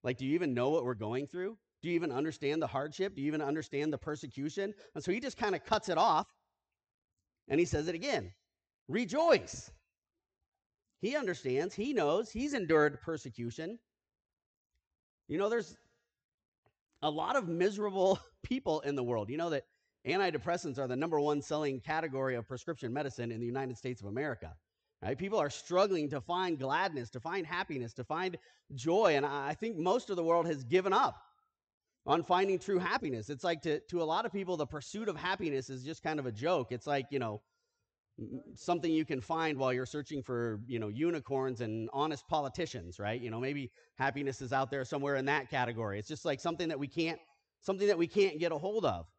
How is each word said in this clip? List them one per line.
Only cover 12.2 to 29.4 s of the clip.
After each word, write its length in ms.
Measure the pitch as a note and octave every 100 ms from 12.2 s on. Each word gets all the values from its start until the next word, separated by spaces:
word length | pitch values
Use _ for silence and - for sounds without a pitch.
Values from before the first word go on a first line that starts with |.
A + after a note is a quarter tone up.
| A3+
he's 220 | A3 C#4+
endured 480 | C#4 E3+ D#3+ D3 C#3+
persecution. 760 | - D#3+ C3+ A#2 A#2+ A2+ E3 A3+ _ _ _ _ _ _ _ _ _ _ _ _ _ _ -
You 100 | D#3
know, 120 | G3+
there's 260 | A#3 G3+ - _ _ _ _ _ _ _ _ _ _ _ _
a 80 | D3+
lot 260 | D3+ E3 C4+
of 140 | F3+
miserable 680 | E3+ F#3 G3+ G#3 F#3+ F#3+ - -
<laughs> 120 | _
people 360 | - B3+ - D#3
in 140 | C#3+ C#3+
the 80 |
world. 260 | B2 A#2 G#2
You 60 | D3
know 140 | E3+
that 160 | D3 - _ _ _ -
antidepressants 720 | F3 F#3+ D3+ E3+ E3+ D#3 C3
are 80 | C3
the 80 | B2+
number 240 | D#3+ D#3
one 220 | D3 D3
selling 400 | C3+ D#3 D3+ C3
category 540 | D3 D#3 D#3+ C3+ C3 B2
of 120 | A2
prescription 460 | B2+ - D#3+ B2
medicine 400 | C3+ C#3+ A2+ A#2
in 80 | A2+
the 40 | A#2
United 320 | C3 C#3 A2+
States 240 | C3 B2
of 60 | G2+
America, 460 | A2 D3 A#2+ D#2+ D2+ _ _ _ _
right? 160 | G#2 C3+
People 220 | F#3+ G#3+
are 100 | D3
struggling 600 | - - F3 G3+ F3+ D3
to 100 | D3
find 360 | - F3 F#3 D#3
gladness, 520 | C3 D3+ F#3+ D3 A#2
to 80 | B2+
find 260 | D3 F#3+ D#3
happiness, 480 | F3 F#3+ C#3+ A#2+ -
to 100 | A#2+
find 320 | D#3 F#3 F3 - _ _
joy. 440 | C3+ C3 F3+ G#3+ C#3+
And 80 | C3+
I, 240 | C#3+